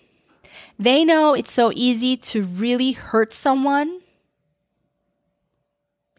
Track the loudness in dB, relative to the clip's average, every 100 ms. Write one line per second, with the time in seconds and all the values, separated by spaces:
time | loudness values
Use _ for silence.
0 | _ _ _ _ _ -20 -18 -4 2 4
1 | 4 4 4 2 0 0 0 2 0 0
2 | -2 -4 -4 -6 -4 -4 -2 0 -2 -4
3 | -2 -2 -2 -2 -2 0 0 0 -2 -8
4 | _ _ _ _ _ _ _ _ _ _
5 | _ _ _ _ _ _ _ _ _ _
6 | _